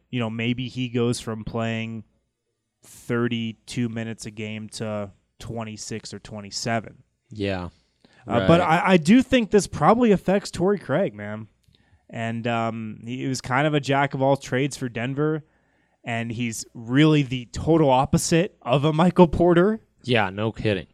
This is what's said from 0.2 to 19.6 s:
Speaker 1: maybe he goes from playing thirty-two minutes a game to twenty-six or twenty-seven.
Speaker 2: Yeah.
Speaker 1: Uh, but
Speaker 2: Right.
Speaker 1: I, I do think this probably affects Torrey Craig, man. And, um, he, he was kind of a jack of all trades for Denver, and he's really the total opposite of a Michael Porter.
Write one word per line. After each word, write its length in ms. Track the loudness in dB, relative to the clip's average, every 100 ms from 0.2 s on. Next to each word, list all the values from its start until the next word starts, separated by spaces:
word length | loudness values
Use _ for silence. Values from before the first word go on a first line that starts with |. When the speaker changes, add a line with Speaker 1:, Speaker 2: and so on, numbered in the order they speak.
| -4
Speaker 1:
maybe 380 | -4 -2 -4 -6
he 180 | -6 -4
goes 300 | 0 0 0
from 240 | -6 -8
playing 600 | -8 -6 -4 -4 -6 -10 -14 _ _ _ _ _ _ _
thirty-two 1080 | _ -14 -4 0 0 -2 -6 -8 -8 -4 -4
minutes 360 | -4 -8 -10 -14
a 60 |
game 380 | -12 -10 -10 -12
to 420 | -10 -6 -6 -8 -14 _ -18
twenty-six 760 | -12 -10 -10 -12 -10 -12 -12
or 60 | -16
twenty-seven. 840 | -14 -14 -12 -8 -4 -4 -6 -16 _ _ -14
Speaker 2:
Yeah. 400 | -6 -4 -4 -6 -12 _ _ _ _ -6
Speaker 1:
Uh, 180 | 0 4
but 120 | 4
Speaker 2:
Right. 220 | 4 2 4
Speaker 1:
I, 80 |
I 40 | 4
do 240 | 6 4
think 300 | 4 0 2
this 160 | 2 0
probably 440 | 2 4 6 4
affects 400 | 2 2 -2 -2
Torrey 280 | -2 -2 -2
Craig, 340 | -2 -2 -2
man. 340 | -6 -12 -12 -14 _ _ _ _ _ _
And, 360 | -8 -6 -4 -2
um, 520 | -2 -2 -4 -10 -12 -10
he, 120 | -6
he 80 | -6
was 140 | -6
kind 240 | 0 0 2
of 60 |
a 60 | 0
jack 340 | 0 0 0
of 80 | 0
all 140 | 2 2
trades 380 | 0 -2 -2 -4
for 100 | -8
Denver, 540 | -6 -6 -2 -2 -2 -8 _ _ _ _ _
and 280 | -8 -6 -4
he's 340 | -4 -4 -6 -12
really 480 | -12 0 4 6 6
the 220 | 2 -4 -8
total 380 | -6 2 4 6
opposite 680 | 4 4 0 2 2 0 _
of 220 | -4 0 0
a 60 |
Michael 340 | 2 4 6 6
Porter. 540 | 6 4 4